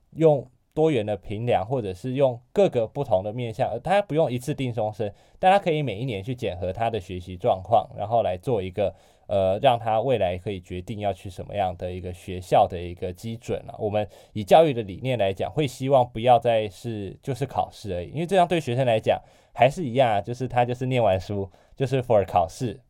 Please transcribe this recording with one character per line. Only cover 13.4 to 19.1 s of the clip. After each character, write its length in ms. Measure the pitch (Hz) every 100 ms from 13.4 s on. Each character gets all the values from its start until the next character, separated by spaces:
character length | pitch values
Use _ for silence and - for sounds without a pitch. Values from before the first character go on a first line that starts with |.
| - 110 -
啊。 80 | -
我 100 | 107
们 180 | 107 104 - _
以 100 | -
教 220 | 98 175 165
育 60 |
的 80 | 120
理 180 | 101 107
念 160 | 123 123
来 140 | 98
讲， 180 | 95 -
会 160 | - 156
希 220 | - 131
望 180 | 139 123
不 140 | 113
要 180 | 117 120
再 300 | 120 113 104
是， 500 | - 120 107 98 -
就 120 | -
是 120 | 127 135
考 240 | 95 -
试 220 | - 104
而 100 | 90
已， 60 | 90
因 100 | 117
为 60 | 170
这 100 | 190
样 100 | 175
对 140 | 175
学 160 | 151 120
生 100 | 127
来 140 | 110
讲 180 | 113